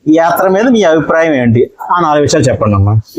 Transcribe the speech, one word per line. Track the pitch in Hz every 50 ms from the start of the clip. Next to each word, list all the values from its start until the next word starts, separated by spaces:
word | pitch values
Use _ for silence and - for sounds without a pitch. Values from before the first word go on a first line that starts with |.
| - 151
ఈ | 156 160
యాత్ర | 165 170 - - 190 190
మీద | 190 196 226 269
మీ | 247 226 196
అభిప్రాయం | 165 160 160 143 - 170 165 165 160 151
ఏంటి? | 131 123 120 113 120 127 - - - - -
ఆ | 185 175 170
నాలుగు | 156 151 151
విషయాలు | 147 135 - 151 120
చెప్పండి | 127 113 101 113 107 104
అమ్మా. | 98 98 101 107 110 - - -